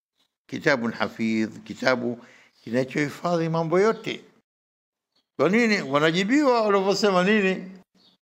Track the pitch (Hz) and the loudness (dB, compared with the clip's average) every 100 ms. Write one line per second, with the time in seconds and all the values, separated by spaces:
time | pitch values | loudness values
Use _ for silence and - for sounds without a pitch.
0 | _ _ _ _ - 127 160 135 113 - | _ _ _ _ -12 -4 0 0 -2 -4
1 | 107 - 113 110 110 110 - 98 131 123 | -6 -4 -2 0 -2 -6 -16 -4 0 0
2 | 120 120 - - _ _ - 120 127 151 | -2 -8 -14 -20 _ _ -6 -4 -2 -2
3 | 143 - 175 170 165 165 165 175 214 214 | -4 -4 -2 -2 0 -2 0 2 2 0
4 | - 113 - _ _ _ _ _ _ _ | -6 -10 -14 _ _ _ _ _ _ _
5 | _ _ _ - 151 220 233 202 135 143 | _ _ _ -2 0 2 2 0 0 2
6 | 156 170 202 285 285 240 214 202 190 196 | 2 2 0 2 4 2 2 2 2 2
7 | 208 185 185 214 190 185 - - _ _ | 2 2 4 2 2 -2 -8 -18 _ _
8 | _ _ _ | _ _ _